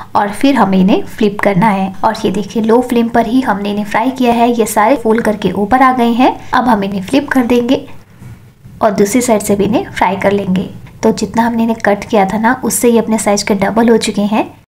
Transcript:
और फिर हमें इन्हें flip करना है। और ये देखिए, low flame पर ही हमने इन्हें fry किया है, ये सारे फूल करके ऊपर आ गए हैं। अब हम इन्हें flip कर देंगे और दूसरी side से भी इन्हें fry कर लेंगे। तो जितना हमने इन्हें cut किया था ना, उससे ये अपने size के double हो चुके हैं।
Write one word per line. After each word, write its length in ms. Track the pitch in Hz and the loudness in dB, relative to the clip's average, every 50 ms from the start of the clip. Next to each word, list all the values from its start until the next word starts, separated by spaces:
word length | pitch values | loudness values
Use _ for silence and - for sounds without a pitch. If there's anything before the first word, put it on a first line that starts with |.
| - - - | -14 -4 -2
और 160 | 208 208 202 | -2 -2 -2
फिर 240 | 202 - - 277 285 | -2 0 2 2 4
हमें 220 | 233 208 190 190 190 | 4 2 2 4 2
इन्हें 260 | 185 190 247 392 403 - | 4 4 2 2 0 -4
flip 320 | - - 220 208 202 208 | -4 -2 0 0 0 0
करना 300 | - 208 196 175 202 226 | 0 0 2 2 2 2
है। 220 | 196 196 190 190 190 - - | 2 0 -2 -4 -4 -2 -2
और 120 | 220 214 - | -2 -2 -2
ये 140 | - 190 | -2 -2
देखिए, 320 | 185 208 208 - - 233 214 | -2 -2 -4 -4 -4 -2 0
low 160 | 220 226 247 | 2 2 2
flame 280 | 247 - 254 233 233 233 | 2 2 0 0 0 2
पर 180 | - 240 226 208 | 0 0 0 2
ही 140 | 226 262 | 0 0
हमने 300 | 262 247 208 196 202 208 | 0 0 -2 -2 -4 -4
इन्हें 140 | 202 208 208 | -4 -4 -4
fry 260 | - - 214 226 262 | -2 -2 -2 0 -2
किया 220 | 254 - 254 240 233 | 0 0 0 0 2
है, 160 | 233 233 247 | 2 2 2
ये 160 | 240 226 214 214 | 2 0 0 0
सारे 280 | - 220 208 220 277 277 | 0 0 2 2 2 2
फूल 240 | - 226 220 226 | 2 0 0 2
करके 300 | 226 220 208 208 - 190 185 | 0 -2 -2 -2 -2 -4 -2
ऊपर 280 | 190 208 196 254 254 | -2 0 0 2 4
आ 100 | 269 262 254 | 4 2 2
गए 180 | 262 240 233 | 2 0 0
हैं। 400 | 233 226 254 339 - - - - | 2 2 2 2 2 -2 -6 -4
अब 160 | - 254 233 247 | -2 0 2 2
हम 160 | 233 202 196 | 2 0 0
इन्हें 200 | 196 208 196 185 | -2 -4 -6 -4
flip 260 | - - 277 294 285 | -2 0 0 0 0
कर 160 | - 262 240 | 0 0 2
देंगे 400 | 226 247 240 240 240 269 285 - - - - - - - - - - - - - - - _ - - - - | 2 2 0 2 2 0 -2 -2 -8 -16 -20 -20 -20 -20 -20 -20 -20 -20 -20 -20 -20 -20 _ -20 -20 -6 -2
और 100 | - 220 202 | -2 0 2
दूसरी 280 | 196 202 202 - 254 | 2 0 2 2 0
side 200 | 240 - 226 208 | 2 2 0 0
से 140 | 202 - 208 | 0 0 0
भी 100 | 202 196 | 0 0
इन्हें 260 | - 214 311 392 - | 0 0 -2 -2 -4
fry 260 | - - - 185 190 190 | -4 -2 -2 0 0 -2
कर 140 | - 202 | -4 -2
लेंगे। 380 | 202 202 196 190 185 185 - - - - - - - - - | -2 -2 -2 -2 -2 -2 -4 -6 -10 -16 -20 -20 -8 -2 0
तो 80 | 220 220 | 0 0
जितना 300 | - 220 196 - 226 233 | 0 -4 -4 -2 -2 -2
हमने 200 | 233 240 226 226 | 0 0 -2 -2
इन्हें 160 | 226 226 226 | -2 -2 -2
cut 240 | - 226 202 202 - | 0 0 0 -2 -2
किया 200 | - - 214 190 | 0 0 2 2
था 120 | 190 214 214 | 2 0 0
ना, 200 | 220 220 262 285 - | 0 0 0 0 -2
उससे 260 | 233 - - - 240 | -4 -2 0 2 4
ये 100 | 233 226 | 4 2
अपने 180 | 220 233 220 226 | 2 2 -2 -2
size 240 | - 220 202 202 202 | 0 0 0 0 0
के 120 | - 214 | -2 -2
double 340 | 202 196 196 202 226 233 226 | 0 0 0 0 2 4 4
हो 80 | 226 220 | 4 2
चुके 260 | 220 - 202 - 202 208 | 2 0 -2 -2 -2 0
हैं। 240 | 208 233 320 - - - - _ | 0 -2 -2 -4 -8 -16 -20 _